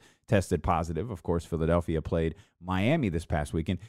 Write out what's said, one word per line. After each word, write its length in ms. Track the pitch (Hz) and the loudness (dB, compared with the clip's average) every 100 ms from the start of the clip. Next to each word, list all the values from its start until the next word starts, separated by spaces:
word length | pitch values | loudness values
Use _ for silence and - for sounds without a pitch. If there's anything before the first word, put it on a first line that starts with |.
| - _ - | -12 _ 0
tested 360 | 107 - 87 | 2 2 0
positive. 480 | 98 82 82 80 110 | 2 0 0 -4 -4
Of 100 | 95 | -6
course, 240 | - 85 - | -2 -2 0
Philadelphia 560 | 82 80 85 85 80 | -2 2 2 2 -2
played 320 | - 85 82 - - _ | 0 0 0 -4 -16 _
Miami 500 | 87 92 104 165 113 | -4 0 2 2 0
this 160 | 82 - | -2 -2
past 280 | 80 73 | -2 -2
weekend. 260 | 85 78 90 | -2 -2 -2